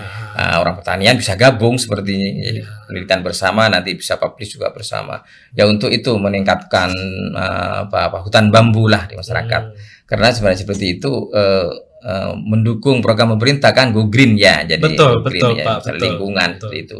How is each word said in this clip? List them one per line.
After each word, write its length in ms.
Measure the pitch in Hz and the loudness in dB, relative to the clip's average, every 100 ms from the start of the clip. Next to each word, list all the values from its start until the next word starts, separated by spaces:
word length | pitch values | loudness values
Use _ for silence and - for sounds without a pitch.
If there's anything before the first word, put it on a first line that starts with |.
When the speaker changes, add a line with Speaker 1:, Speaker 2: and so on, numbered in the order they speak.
| 101 110 107 - | -10 -14 -10 -4
Speaker 1:
eh, 160 | 90 | 0
orang 240 | 85 87 90 | 0 0 -4
pertanian 380 | - 92 101 127 | -6 0 2 2
bisa 180 | - | 0
gabung 400 | 95 127 113 117 | 2 4 4 2
seperti 400 | 123 - 101 98 | 0 -2 -4 -2
ini. 160 | 98 98 101 | -2 -4 -4
Jadi 220 | 101 107 | -6 -8
Speaker 2:
Iya. 60 | - - - | -10 -16 -12
Speaker 1:
penelitian 340 | 95 92 95 | -6 -2 0
bersama 420 | 90 87 95 104 110 | -2 -2 0 2 2
nanti 300 | 90 92 87 | 2 -2 -6
bisa 240 | - 90 | -6 -4
publish 340 | 87 - 104 | -4 -6 -14
juga 160 | - - | -8 -8
bersama. 480 | - 110 52 52 - - - _ | -8 -10 -10 -10 -12 -16 -20 _
Ya 160 | - 104 | 2 4
untuk 220 | 107 127 | 4 0
itu 240 | 117 131 | -2 0
meningkatkan, 800 | 110 98 101 95 92 - 98 92 92 95 95 98 | 0 0 0 0 0 0 0 0 -2 -6 -6 -6
eh, 420 | 95 95 95 92 98 | -6 -4 -4 -4 -6
apa, 240 | 98 92 87 | -4 -2 -2
apa, 120 | 92 | -4
hutan 300 | 98 113 107 | 2 4 6
bambu 320 | 113 117 110 110 | 6 6 4 4
lah 220 | 104 92 | 2 -2
di 80 | 98 | -12
masyarakat. 460 | - - 113 110 | -8 -6 -4 -4
Speaker 2:
Hmm. 100 | 110 - - - | -4 -14 -20 -20
Speaker 1:
Karena 260 | - 107 117 | -6 0 0
sebenarnya 300 | 117 104 92 | 2 0 0
seperti 240 | - 98 98 | -4 -4 -4
itu, 160 | 90 139 120 - | -4 -4 -4 -2
eh, 340 | 107 98 95 87 - - - - | 0 2 2 0 -6 -16 -14 -8
eh, 240 | 95 95 | -6 -6
mendukung 640 | 92 107 110 110 117 143 123 | -6 -2 0 2 0 2 2
program 300 | 104 110 117 | 2 2 2
pemerintah 400 | 110 120 143 117 | 2 2 2 4
kan, 220 | 120 127 | 4 2
go 160 | 110 107 | 2 2
green 240 | 113 127 | 4 4
ya. 300 | 104 95 76 | 6 4 4
Jadi 160 | 80 80 156 | 0 0 0
Speaker 2:
Betul, 320 | 156 143 113 | 4 4 2
Speaker 1:
go 80 | 131 | -2
green 80 | 92 | 0
Speaker 2:
betul, 140 | 123 | 0
Speaker 1:
ya, 100 | 113 | 0
Speaker 2:
Pak, 140 | - 107 | -2 -4
Speaker 1:
misalnya 160 | - | -6
Speaker 2:
betul, 140 | 78 95 | -4 -4
Speaker 1:
lingkungan 420 | 90 98 98 87 | -4 -4 -2 -2
Speaker 2:
betul. 80 | 98 | -4
Speaker 1:
seperti 180 | 107 82 | -10 -12
itu. 180 | 80 92 | -12 -16